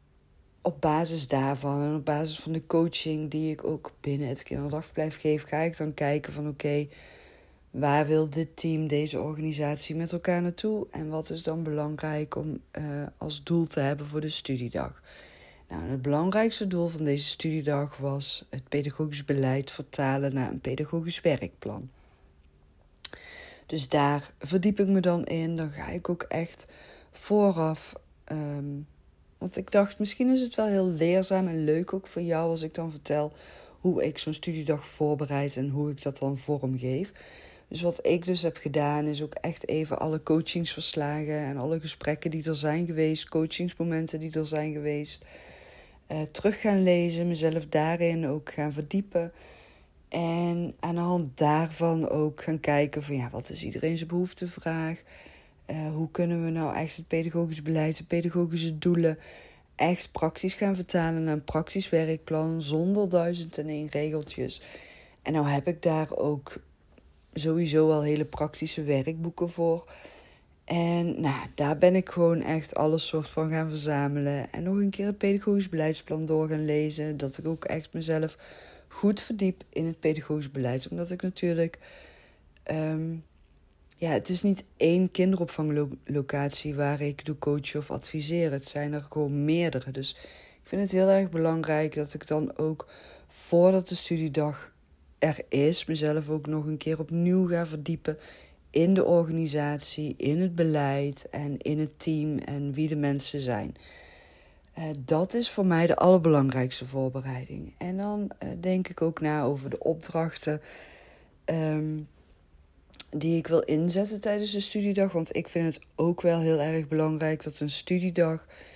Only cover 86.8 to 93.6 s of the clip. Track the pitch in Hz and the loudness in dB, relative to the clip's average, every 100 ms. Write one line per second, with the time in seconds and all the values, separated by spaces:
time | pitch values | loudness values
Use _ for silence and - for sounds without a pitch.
86.8 | 143 143 147 139 156 151 147 147 147 151 | 0 0 -2 -4 -6 -4 0 0 -2 -6
87.8 | 143 143 - 156 147 170 165 139 135 147 | -6 -8 -6 -6 -2 2 2 0 -4 -4
88.8 | 147 147 143 151 147 143 151 165 170 131 | -2 -4 -4 -2 0 2 2 2 2 -2
89.8 | 135 135 139 - - - - _ - 190 | -6 -6 -6 -8 -16 -20 -20 _ -6 -2
90.8 | 196 185 190 196 190 160 160 165 160 151 | 2 4 6 6 4 2 2 2 0 0
91.8 | 156 151 147 147 - 156 147 - 156 156 | 0 -2 -6 -6 -2 0 0 0 -2 -2
92.8 | - - - - - - - 170 | -10 -18 -20 -20 -20 -12 2 6